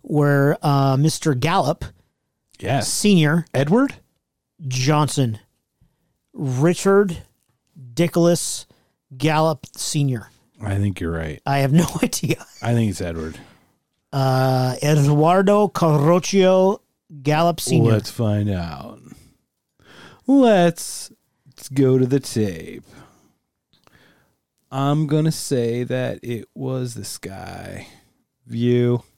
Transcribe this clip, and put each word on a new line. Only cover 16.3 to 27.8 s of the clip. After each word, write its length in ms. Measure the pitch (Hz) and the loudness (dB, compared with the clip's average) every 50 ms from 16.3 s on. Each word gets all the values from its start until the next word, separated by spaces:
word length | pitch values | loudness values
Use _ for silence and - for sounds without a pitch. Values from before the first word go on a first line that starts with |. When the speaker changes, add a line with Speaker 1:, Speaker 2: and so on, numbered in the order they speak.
| 196 196 185 185 185 185 185 190 208 - _ _ _ _ _ _ 160 143 127 | 2 4 4 4 4 4 4 2 0 -2 _ _ _ _ _ _ -20 -6 -2
Speaker 1:
Gallup 360 | 147 151 156 170 175 165 - | 0 0 2 2 0 0 -2
Senior. 320 | - - 131 120 113 113 110 | -4 0 2 4 4 4 2
Speaker 2:
Let's 180 | 104 98 - | 2 0 -6
find 380 | - - 117 107 104 104 101 104 | -6 -2 -2 0 0 0 -2 -2
out. 500 | 98 90 85 82 78 69 - - - - - - - - _ _ _ _ _ _ _ _ _ _ _ _ _ _ - - - - - _ _ | -2 -4 -6 -8 -10 -12 -14 -16 -18 -20 -20 -20 -20 -20 _ _ _ _ _ _ _ _ _ _ _ _ _ _ -20 -20 -20 -20 -20 _ _
Let's, 840 | - 269 277 254 233 214 185 175 170 165 - - - - - - - - _ _ _ _ _ _ | 2 4 6 6 6 6 6 4 2 2 -2 -12 -12 -12 -14 -16 -18 -20 _ _ _ _ _ _
let's 220 | 139 _ - - - | -20 _ -20 -16 -6
go 280 | 135 135 135 131 131 | 0 2 4 4 4
to 80 | 131 127 | 4 2
the 140 | 123 135 139 | 2 0 -2
tape. 640 | - - - 117 107 98 87 80 82 82 87 92 - _ - - - _ _ _ _ _ _ _ _ _ _ _ _ _ _ _ _ _ _ _ _ _ _ _ _ _ _ _ _ _ _ _ _ _ | -2 -4 -4 -2 -2 -2 -4 -10 -14 -16 -16 -18 -20 _ -20 -20 -20 _ _ _ _ _ _ _ _ _ _ _ _ _ _ _ _ _ _ _ _ _ _ _ _ _ _ _ _ _ _ _ _ _
I'm 360 | 127 135 139 143 147 151 156 | -6 -4 -2 0 0 0 0
gonna 240 | 139 147 156 156 160 | 0 0 0 2 0
say 520 | 151 - - - 143 123 120 117 117 120 123 | -2 -4 -4 -4 -2 -2 0 -2 -2 -4 -4
that 360 | 120 127 127 127 120 - - | -4 -4 -4 -4 -6 -8 -8
it 260 | - 120 120 110 - _ _ | -8 -10 -10 -10 -10 _ _
was 400 | - 135 131 131 131 127 123 117 | -12 -8 -8 -6 -6 -8 -8 -10
this 240 | 113 95 - - | -12 -14 -14 -14
guy. 680 | - - 92 95 95 92 92 92 92 92 92 92 - | -14 -14 -14 -14 -14 -14 -14 -14 -14 -14 -14 -14 -16